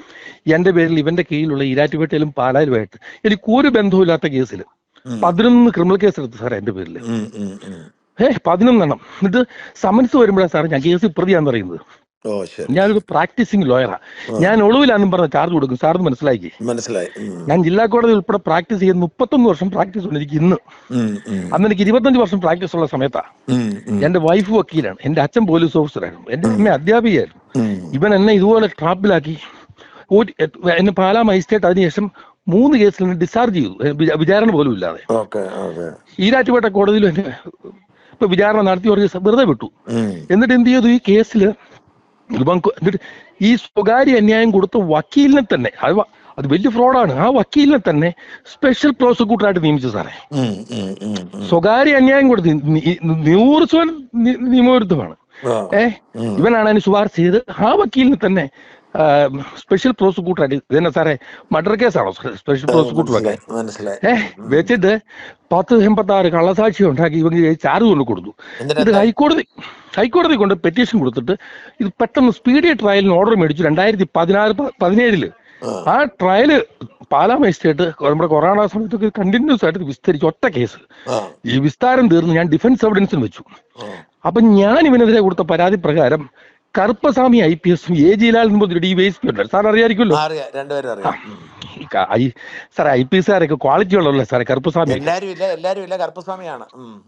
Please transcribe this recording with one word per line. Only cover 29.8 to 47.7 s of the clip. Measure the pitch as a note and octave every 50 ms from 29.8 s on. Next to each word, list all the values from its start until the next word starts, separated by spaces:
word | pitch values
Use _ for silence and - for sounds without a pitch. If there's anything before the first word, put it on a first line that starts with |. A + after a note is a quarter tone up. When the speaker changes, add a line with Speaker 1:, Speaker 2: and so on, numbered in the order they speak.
| - - - - - - F#3+
Speaker 1:
ഓടി-, | G#3 A#3 F#3 - -
എ-, | D#3+ D#3 - - - F3
എന്നെ | E3+ E3+ F#3 G#3 F3+
പാലാ | F#3+ F#3+ F#3 G3+ A3+ A#3
മജിസ്ട്രേറ്റ് | A3 F#3+ F#3+ E3 - A3 G#3+ F#3+
അതിനുശേഷം | F3 F3+ G3 F#3 E3+ - - G#3 G3 - - - - _ _ _ -
മൂന്ന് | E3 G3+ B3 D4 D4+ A#3+
കേസിൽ | G#3 G3+ - - F#3+
എന്നെ | F#3 F#3
ഡിസ്ചാർജ് | E3 F3 - - A3+ A#3+ A#3+ F#3+
ചെയ്തു, | F3 B2+ F#2+ F#2+ G2 A#2
എ, | D3 C#3+
വിചാ-, | D3 D#3+ D#3 D3+
വിചാരണ | D#3 D#3+ D#3 F#3+ G#3 A3 A3+
പോലും | G3 D3 D3 C#3 A2+
ഇല്ലാതെ. | F#2+ F2+ E2+ D#2+ - - - A2+
Speaker 2:
ഓക്കെ, | A2+ G#2+ - - G#2
ഓക്കെ. | F#2+ F#2 F#2+ - F#2+ F2+ D#2+ E2 E2+ D#2+ - - _ _ _ -
Speaker 1:
ഈരാറ്റുപേട്ട | F#3 G#3 B3 C4 B3 B3 B3 B3 A3+
കോടതിയിൽ | A3 F#3+ G3+ G3+ G3 G#3 G#3+ G#3
എന്നെ | F#3+ D#3 E3+ G3 C#3+ A#2+ - - - - _ - - - - _ _ _ _ _ _ -
ഇപ്പൊ | - A#3+
വിചാരണ | G3 F#3+ F#3 G3+ G#3 G#3+ G#3+
നടത്തി | G3+ F#3+ F#3 F#3 F#3 A3+
ഒരു | G3+ G3
ദിവസം | G#3 F3+ - F3+ F#3
വെറുതെ | G#3 G#3+ B3 C4
വിട്ടു. | F#3+ C#3+ - - - - _ _ -
Speaker 2:
ഉം. | A#2 A#2 A2+ G#2 F#2+ E2+ D2+ -
Speaker 1:
എന്നിട്ട് | F3+ G#3 B3 A3+ B3+
എന്ത് | B3 A#3+ B3
ചെയ്തു, | B3+ B3+ A3
ഈ | A#3 A#3+ B3 - -
കേസിൽ | G3 G#3+ A3+ - - A3 F#3+ G#3 - - _ _ - - _ _ _ _ _ _ _ _ _ - -
ഇവൻ | A2 C3 D3+ F3+ F3+
കൊ-, | - G3+ -
എന്നിട്ട് | - D#3+ F#3+ G3 G3 - - - - - _ _ -
ഈ | F#3+ G#3+ A#3+
സ്വകാര്യ | A#3 - - _ G#3 G3+ G#3+ A3+ B3+ C4+ C4+ C4
അന്യായം | A#3 G#3 G#3 A3 A3 A3+ A3+
കൊടുത്ത | G3 G3 F#3+ G3 -
വക്കീലിനെ | A3+ G3 E3 D#3 D3+ D#3+ _ - C#4 C#4+ C#4+ C#4 C#4+ B3+ - -
തന്നെ, | C#3+ A#2+ A2 - - -
അത് | B2+ F3
വ-, | G#3+ G3+ - _ _ _ - - -
അത് | C#3
വലിയ | C#3 - F#3 G3 C#4
ഫ്രോഡാണ്, | A3 A#3 B3 B3+ C4 B3+ A#3 E3+ B2+
ആ | C3 E3+ A#3
വക്കീലിനെ | C#4 B3 G3 - - D4 C#4+ C#4